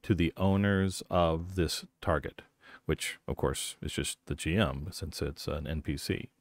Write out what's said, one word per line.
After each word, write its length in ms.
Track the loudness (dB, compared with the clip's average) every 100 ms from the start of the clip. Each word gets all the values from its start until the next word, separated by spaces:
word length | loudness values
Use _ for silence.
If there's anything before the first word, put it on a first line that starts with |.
to 100 | 2
the 180 | 2 2 4
owners 640 | 4 4 4 4 2 -2 0
of 460 | 4 4 2 -2 0
this 280 | 0 0 -8 _
target, 420 | 0 0 -2 -12 -20 _ -20 -12 -2
which, 320 | -2 -2 -8 -8
of 100 | -2
course, 380 | 0 -2 -6 -6
is 100 | -6
just 260 | -2 -4 -6 -6
the 100 | -4
G 180 | 0 2
M, 300 | 2 0 -6
since 280 | -8 -10 -4
it's 280 | -4 -4 -6
an 180 | -4 -2
N 160 | -4
P 140 | -2 -4
C. 340 | -2 -4 -4 _